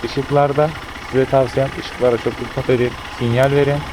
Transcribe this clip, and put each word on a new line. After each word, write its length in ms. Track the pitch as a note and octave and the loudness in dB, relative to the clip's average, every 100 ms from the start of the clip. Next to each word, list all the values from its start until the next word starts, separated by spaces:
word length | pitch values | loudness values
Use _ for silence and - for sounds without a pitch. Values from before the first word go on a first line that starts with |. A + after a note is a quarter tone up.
Işıklarda 640 | - - C3+ C#3+ C#3+ C#3+ D3+ D3+ - - - | -4 -4 0 2 2 2 0 -2 -12 -14 -4
size 140 | B2+ C3 | 0 2
tavsiyem 440 | C3+ B2+ C#3 C3+ - | 2 2 0 -2 -4
ışıklara 380 | - - B2 A#2 | -10 0 2 2
çok 160 | B2 A#2 | -2 -6
dikkat 300 | A#2 - C3 | -8 -6 0
edin. 220 | B2+ B2 - - - | 2 2 -2 -14 -4
Sinyal 320 | A#2+ A#2 C3+ | 0 2 4
verin. 280 | C#3+ C#3+ C#3+ D3 | 4 2 0 -4